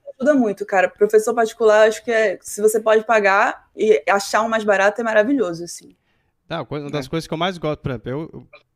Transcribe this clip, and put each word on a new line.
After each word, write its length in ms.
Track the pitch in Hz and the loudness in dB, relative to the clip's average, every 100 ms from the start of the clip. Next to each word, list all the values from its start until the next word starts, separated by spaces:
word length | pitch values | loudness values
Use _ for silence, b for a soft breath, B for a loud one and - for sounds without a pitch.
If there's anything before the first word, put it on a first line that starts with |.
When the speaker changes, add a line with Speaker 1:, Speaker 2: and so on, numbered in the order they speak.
| - - | -10 -4
Speaker 1:
ajuda 160 | 262 | 0
muito, 320 | 277 220 196 208 | 2 0 -4 -2
cara. 220 | 190 180 | 0 0
Professor 460 | - 208 220 240 | 0 2 2 2
particular, 560 | 240 226 - 220 214 220 | 0 -2 2 4 6 4
acho 120 | 214 - | 2 -2
que 60 | |
é, 280 | 226 214 - | 0 0 -4
se 200 | - - | -10 -2
você 180 | 214 220 | 0 2
pode 240 | 220 214 220 | 2 2 2
pagar 600 | 220 196 196 254 - _ - | 2 2 2 0 -4 _ -2
e 260 | 214 - - | 2 2 2
achar 340 | 196 - 214 | 0 0 -2
um 40 | 226 | 0
mais 160 | 226 | 0
barato, 380 | 214 196 202 208 | 0 2 2 0
é 20 | |
maravilhoso, 640 | 226 220 214 285 180 165 170 | 0 0 2 0 -2 -6 -12
assim. 280 | - - _ _ _ _ _ - | -16 -20 _ _ _ _ _ -10
Speaker 2:
Não, 160 | 165 | -10
coi-, 160 | 127 147 | -8 -10
uma 120 | 143 | -6
das 160 | 147 131 | -8 -6
Speaker 3:
É. 20 | |
Speaker 2:
coisas 180 | 165 - | -8 -6
que 60 | |
eu 40 | 160 | -4
mais 200 | 180 175 | -4 -4
gosto, 220 | 151 147 | -6 -6
por 80 | 143 | -8
exemplo, 180 | 120 123 | -8 -8
eu, 180 | 135 160 | -10 -10
eu 140 | 131 120 - _ | -16 -20 -20 _